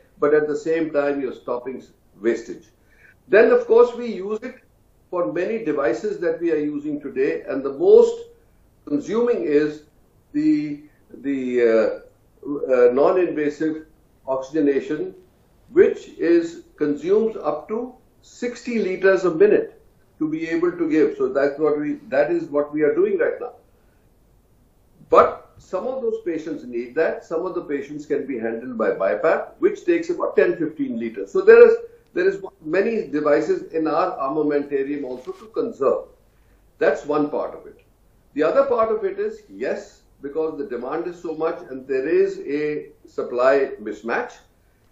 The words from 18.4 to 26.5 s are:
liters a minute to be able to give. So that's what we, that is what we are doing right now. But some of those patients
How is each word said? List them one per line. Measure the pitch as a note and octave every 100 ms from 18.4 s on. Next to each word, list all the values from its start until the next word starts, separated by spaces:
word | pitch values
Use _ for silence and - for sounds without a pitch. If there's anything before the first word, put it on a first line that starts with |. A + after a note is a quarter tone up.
| A#3+ - - A3+
liters | F#3 F#3 F#3+ F#3+
a | F3+
minute | D#3+ G3+ E3+ - - _ _ _ _
to | D#3
be | D#3+ D#3+
able | E3 F3
to | E3+ D#3
give. | D3+ C#3+ -
So | C3+
that's | C#3 C#3+ C#3
what | D3+ D3
we, | D3 D3 -
that | C3 D3
is | E3+
what | C#3+ C#3+ D3
we | D3+
are | D3+
doing | D3+ G3+ F#3+
right | D3 -
now. | - - _ _ _ _ _ _ _ _ _ _ _ _ _ _ -
But | D#3+ A#3+ - - -
some | - F#3 A3+
of | C4
those | A#3 A3
patients | - D#3+ E3+